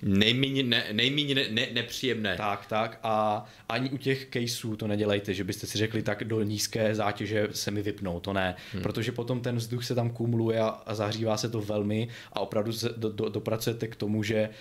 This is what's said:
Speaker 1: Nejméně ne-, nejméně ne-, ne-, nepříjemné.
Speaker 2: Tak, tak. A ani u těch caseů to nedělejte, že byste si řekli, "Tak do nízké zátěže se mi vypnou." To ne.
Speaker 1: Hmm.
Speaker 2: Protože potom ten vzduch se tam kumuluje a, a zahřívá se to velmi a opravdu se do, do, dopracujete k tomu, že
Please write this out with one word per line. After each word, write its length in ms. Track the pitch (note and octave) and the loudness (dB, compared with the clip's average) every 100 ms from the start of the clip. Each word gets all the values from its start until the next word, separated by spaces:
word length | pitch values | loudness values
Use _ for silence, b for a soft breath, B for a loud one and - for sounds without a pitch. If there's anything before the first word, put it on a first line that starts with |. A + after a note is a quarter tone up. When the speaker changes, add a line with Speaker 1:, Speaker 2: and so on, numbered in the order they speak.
Speaker 1:
Nejméně 580 | G#2 G2 G#2+ B2 C3+ C3+ | 4 6 6 6 4 2
ne-, 220 | B2+ A#2 - | 2 2 2
nejméně 420 | G#2+ B2 D3 C#3+ | 2 2 2 2
ne-, 140 | C3+ B2+ | 2 2
ne-, 180 | A2 B2 | 0 0
nepříjemné. 640 | A#2+ A#2 - B2+ A#2 G#2 F#2 | -2 -4 -2 0 0 0 0
Speaker 2:
Tak, 300 | G#2 G2+ - | 0 -2 -2
tak. 320 | A2 A#2 A#2 | -2 -2 -2
A 440 | A2+ A2 G#2+ G#2+ - B B | 0 2 2 0 -4 B B
ani 220 | A#2 C3 | -2 -2
u 60 | C3 | -2
těch 300 | C3 C3 - | 0 0 -2
caseů 460 | B2+ A#2+ - A2+ G#2+ | -2 -2 -2 -4 -2
to 100 | A2 | 0
nedělejte, 480 | G#2 G#2 G#2 G2+ | 2 4 2 2
že 100 | F#2 | -2
byste 220 | F#2 G2 - | -2 -4 -4
si 120 | G#2 | 0
řekli, 240 | A2 A2+ | 0 0
"Tak 220 | G#2 G#2 | -2 -2
do 180 | A2+ A2 | -2 0
nízké 520 | G#2 G#2 - A#2 A2 | 0 0 -2 0 2
zátěže 540 | G#2+ G#2 G#2 G#2 G#2+ G#2+ | 2 0 0 0 0 0
se 180 | - - | -2 -4
mi 120 | G#2 | -2
vypnou." 380 | G#2 G2+ G2 F2 | -2 -2 -2 -2
To 120 | - | -2
ne. 220 | G2 F#2 F2+ B | 0 0 -2 B
Speaker 1:
Hmm. 100 | G2 | -4
Speaker 2:
Protože 300 | F#2+ G#2 A2 | -2 -2 -2
potom 280 | - A#2 B2 | -2 -2 -2
ten 160 | B2 A#2+ | 0 -2
vzduch 280 | A2+ A#2+ | -2 -4
se 100 | - | -2
tam 160 | A#2+ A#2 | 0 0
kumuluje 500 | A#2 A#2 A#2 A2+ A2+ | 0 0 2 4 4
a, 60 | A2 | 2
a 280 | - - | 0 -4
zahřívá 420 | G#2+ G#2 G#2+ A2 A2 | -2 0 0 0 2
se 120 | A2+ | 0
to 120 | A2+ | -2
velmi 480 | G2+ G#2+ G#2 A2 A#2 B B | 0 0 2 0 -2 B B
a 80 | G#2 | -6
opravdu 320 | G2 A2 G#2+ | -4 -2 -2
se 160 | A2+ A#2+ A2+ | -2 -4 -4
do, 120 | A2 | -4
do, 200 | G#2 A2 | -2 -4
dopracujete 580 | G#2+ G#2+ A2 - A#2 A2+ | -4 -4 -2 -2 -4 -4
k 80 | - | -4
tomu, 260 | G#2 G#2+ | -2 0
že 260 | G#2+ A2 G#2+ B | 0 0 0 B